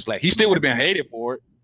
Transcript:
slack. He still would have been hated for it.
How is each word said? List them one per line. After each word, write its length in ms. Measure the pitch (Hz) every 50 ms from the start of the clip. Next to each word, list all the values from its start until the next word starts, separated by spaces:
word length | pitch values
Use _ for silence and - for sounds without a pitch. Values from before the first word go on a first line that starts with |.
| -
slack. 160 | 113 107 92
He 100 | - 180
still 180 | - - 220 208
would 60 | 185 165
have 40 |
been 140 | 151 139 120
hated 320 | 117 135 180 196 175 135 -
for 260 | 117 113 117 120 131
it. 80 | - - _ _ _